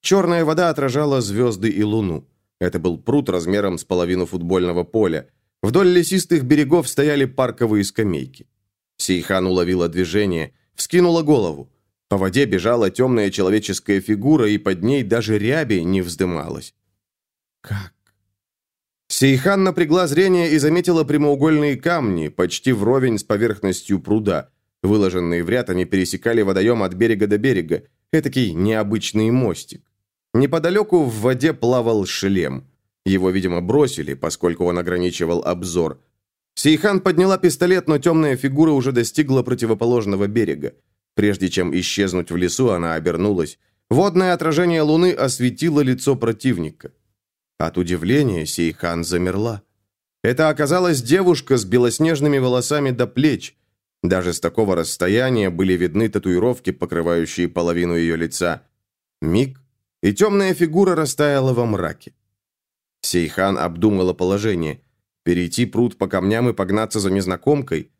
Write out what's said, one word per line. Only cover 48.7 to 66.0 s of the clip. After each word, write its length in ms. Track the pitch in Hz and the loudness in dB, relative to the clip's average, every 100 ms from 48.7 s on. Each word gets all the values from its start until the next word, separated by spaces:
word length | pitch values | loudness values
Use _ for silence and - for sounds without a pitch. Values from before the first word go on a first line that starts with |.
| 78 85 85 | -2 -6 -4
замерла. 580 | 82 87 90 92 113 101 _ _ _ _ _ _ | -2 -2 -2 -2 -4 -6 _ _ _ _ _ _
Это 240 | - 123 160 | -4 2 0
оказалась 540 | 147 143 175 180 147 | 2 0 2 2 0
девушка 540 | 113 170 180 160 - 131 | 2 2 4 2 2 0
с 80 | |
белоснежными 760 | 98 120 123 117 160 156 147 139 | 2 2 2 2 0 2 2 2
волосами 520 | 127 123 120 147 139 | 2 0 0 -2 0
до 160 | 123 123 | -2 -2
плеч. 500 | - 151 123 - _ _ _ _ _ | 2 0 0 -6 _ _ _ _ _
Даже 300 | 90 92 90 | 0 0 0
с 80 | 82 | -2
такого 340 | 85 - 107 | -4 0 0
расстояния 760 | 90 80 - 90 104 131 123 98 | 0 -2 -2 0 2 2 0 0
были 240 | 85 95 | 0 0
видны 340 | 92 90 85 90 | 2 0 0 0
татуировки, 640 | 101 92 87 113 123 - | -2 -2 0 0 -2 -6
покрывающие 760 | - 87 85 85 85 82 - 87 | -6 -4 -2 0 0 -2 -2 -4
половину 460 | 90 85 87 87 | -2 -2 0 0
ее 220 | 85 85 82 | 0 0 -2
лица. 460 | 82 - 87 78 _ _ _ _ _ _ | -4 -4 -4 -6 _ _ _ _ _ _
Миг, 400 | - 92 135 131 _ _ _ _ | -2 0 0 -6 _ _ _ _
и 100 | 180 | -2
темная 420 | 202 208 202 196 | 2 2 2 0
фигура 400 | 160 165 156 190 | 0 0 2 2
растаяла 580 | 170 151 131 147 139 131 | 2 -2 0 0 2 0
во 140 | 120 120 | 0 0
мраке. 460 | 98 85 78 - _ _ _ _ _ _ _ _ _ | -2 -4 -8 -20 _ _ _ _ _ _ _ _ _
Сейхан 560 | - 90 80 - 95 95 | -4 -2 -2 0 0 0
обдумала 560 | 85 82 107 101 92 | -4 0 2 2 0
положение. 640 | 90 90 101 110 92 80 73 _ _ _ _ | 0 0 0 0 -2 -4 -8 _ _ _ _
Перейти 420 | - 87 87 - 123 | -2 0 -2 -2 -2
пруд 320 | - 123 | 0 -2
по 100 | - | -2